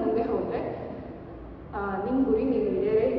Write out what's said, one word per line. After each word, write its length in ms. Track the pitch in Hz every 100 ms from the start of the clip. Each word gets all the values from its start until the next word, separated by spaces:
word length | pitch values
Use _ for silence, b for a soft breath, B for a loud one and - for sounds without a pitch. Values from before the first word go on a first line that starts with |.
| 220
ಮುಂದೆ 160 | 226
ಹೋದ್ರೆ, 680 | - - - - - - - - - - - - - - -
ಆ, 300 | 208 202 190
ನಿಮ್ 200 | 226 262
ಗುರಿ 200 | 240 220
ನೀವು 200 | 269 -
ಈಡೇರೇ, 440 | - - - 220 262